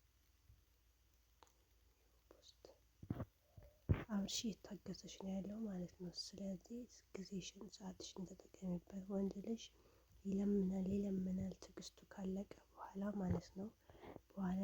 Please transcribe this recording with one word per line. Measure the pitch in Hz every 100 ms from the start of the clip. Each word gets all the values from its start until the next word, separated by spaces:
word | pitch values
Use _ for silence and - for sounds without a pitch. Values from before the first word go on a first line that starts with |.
| - _ _ - - - _ _ _ _ _ - _ _ - _ _ - - _ _ - - - - - - - - _ - - - _ _ - - - - - -
አብርሽ | 202 196 -
እየታገሰሽ | 233 - - 196 - 180 - -
ነው | 190
ያለው | 190 185 214
ማለት | 220 185 175 -
ነው። | 175 -
ስለዚህ | - 190 196 180 - 240 240 - -
ጊዜሽን፣ | - 180 190 - 196 196
ሰዓትሽን | - 190 180 - - 175
ተጠቀሚበት። | 190 - - 185 175 - 196 190
ወንድ | 196 196 202
ልጅ | 220 226 - - - - - -
ይለምናል፣ | 196 196 202 202 185 190 190
ይለምናል | 202 202 190 185 185 190 -
ትዕግስቱ | - - - - -
ካለቀ | - 190 190 208 -
በኋላ | - - - 196 202 202
ማለት | 180 175 -
ነው። | 190 214 - - - - - -
በኋላ | 196 185 190